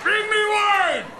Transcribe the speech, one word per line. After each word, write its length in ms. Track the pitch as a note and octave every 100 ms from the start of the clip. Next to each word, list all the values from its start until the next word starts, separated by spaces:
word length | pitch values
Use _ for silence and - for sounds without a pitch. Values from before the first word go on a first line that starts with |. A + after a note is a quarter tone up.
Bring 260 | F4 G#4+ G#4+
me 120 | G#4+ G#4
wine! 640 | G#4 G#4 G4 F4+ B3 F3+